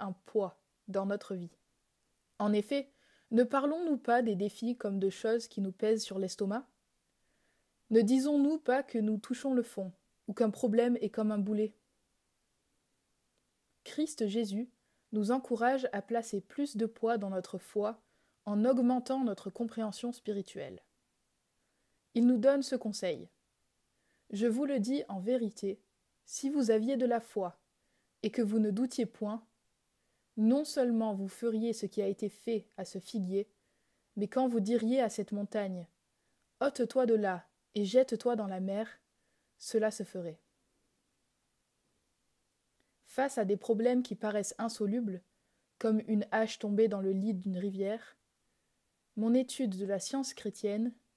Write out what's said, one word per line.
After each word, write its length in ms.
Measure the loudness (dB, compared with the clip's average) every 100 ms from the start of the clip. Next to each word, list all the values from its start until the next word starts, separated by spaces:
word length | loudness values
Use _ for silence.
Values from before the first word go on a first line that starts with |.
un 120 | -6
poids 460 | -10 -4 -2 -2 -6 _ _ -4
dans 180 | -2 0
notre 280 | -2 -4
vie. 220 | -8 -8 -14 _ _ _ _ _ _ _ _
En 140 | 2
effet, 380 | 2 2 -2 -2 _ _ _ _
ne 120 | 4
parlons-nous 560 | 4 4 0 0 0 -2
pas 240 | 2 2
des 140 | 4 0
défis 400 | -2 -4 -4 -4
comme 220 | -4 0
de 120 | -2
choses 380 | -2 -2 -2 -2
qui 120 | -4
nous 120 | -6
pèsent 320 | -2 0 0
sur 140 | 0 -4
l'estomac ? 480 | -6 -4 -4 -4 -8 _ _ _ _ _ _ _ _ _ _ _ _
Ne 100 | 4
disons-nous 580 | 6 4 4 4 4 2
pas 240 | 0 0
que 160 | 0 -2
nous 200 | 0 -2
touchons 340 | -4 -6 0
le 100 | 0
fond, 300 | 0 -6 -10 -12 _ _ -12
ou 40 |
qu'un 180 | 0 0
problème 460 | 2 2 4 4 2
est 100 | -2
comme 220 | -2 0
un 60 | 0
boulet ? 360 | 0 0 -2 -4 _ _ _ _ _ _ _ _ _ _ _ _ _ _ _ _ _ _ _ _
Christ 460 | -10 -4 -4 -2 -2
Jésus 420 | 0 -2 -4 -6 _ _ _ _
nous 180 | -2 0
encourage 580 | 0 -2 0 2 2 0
à 80 | -4
placer 400 | -2 -2 -2 -6
plus 360 | -6 -4 -4 -2
de 100 | -4
poids 320 | -2 -2 0
dans 120 | -2
notre 280 | -4 -6 -10
foi 420 | -6 -2 -2 -4 _ _ _ _ -4
en 180 | 2
augmentant 600 | 4 4 4 2 0 -2
notre 260 | 0 -2 -8
compréhension 600 | -6 -6 -4 -6 -6 -8
spirituelle. 720 | -8 -6 -6 -6 -10 -12 -14 _ _ _ _ _ _ _ _ _ _ _ _ _
Il 120 | 2 4
nous 120 | 6
donne 240 | 4 2
ce 140 | 0 -4
conseil. « 520 | -4 -4 -4 -6 -8 _ _ _ _ _ _ _ _ _ _
Je 160 | -2 0
vous 180 | 0
le 160 | 0 0
dis 220 | 0 -2 -4
en 120 | -6
vérité, 600 | -2 0 0 -4 -6 -6 _ _ _ _
si 240 | _ -6 -2
vous 220 | 0 2
aviez 260 | 2 2 0
de 100 | 2
la 140 | 0
foi 380 | -2 -6 -6 -8 _ _ _ _ _ _
et 80 | -4
que 120 | 0
vous 160 | 2 2
ne 120 | 2
doutiez 340 | 2 -2 -2 -4
point, 400 | -4 -6 -6 -12 _ _ _ _ _ _ _ _ 2
non 280 | 4 4
seulement 500 | 2 0 2 2 2
vous 140 | -2 -4
feriez 440 | -4 -2 0 0
ce 120 | -2
qui 180 | -4 -2
a 60 | -2
été 200 | -2 -4
fait 380 | -6 -4 -4 -4 -12
à 100 | -10
ce 120 | -10
figuier, 500 | -8 -4 -2 -2 -2 _ _ _ _ _ _ -6
mais 100 | -2
quand 220 | 0 2
vous 120 | 2
diriez 400 | 2 2 2 2
à 100 | 2
cette 200 | -2 -4
montagne, 540 | -4 -4 -4 -4 -6 -10 _ _ _ _ _ _ _
ôte-toi 440 | -2 0 0 2 4
de 80 |
là 320 | 4 4 -2 -8 _ _
et 100 | -2
jette-toi 500 | 4 4 4 2 0
dans 120 | 0 -2
la 140 | -4
mer, 280 | -4 -4 -6 -10 _ _ _ _ _ _
cela 320 | -2 0 0
se 120 | -2
ferait. » 380 | -8 -8 -10 -12 _ _ _ _ _ _ _ _ _ _ _ _ _ _ _ _ _ _ _ _ _ _ _ _ _ _ _
Face 320 | -2 -2 0
à 60 |
des 140 | 0 0
problèmes 440 | 2 2 4 2
qui 140 | 0 -4
paraissent 400 | -4 -2 -4 -4
insolubles, 640 | -6 -2 -2 0 -2 -8 -12 _ _ _ _ _
comme 240 | 0 0 2
une 180 | 0 2
hache 260 | 0 0 -2
tombée 300 | -2 2 2
dans 120 | 2
le 120 | 0
lit 220 | 0 0
d'une 240 | -2 -2 -4
rivière, 580 | -4 -2 -4 -4 -8 -20 _ _ _ _ _ _ _ _ _ -4
mon 180 | 2
étude 420 | 4 2 -2 -4 -2
de 100 | -4
la 140 | -4
science 340 | -4 -4 -4
chrétienne 580 | -6 -10 -4 -4 -2 -2 -4 _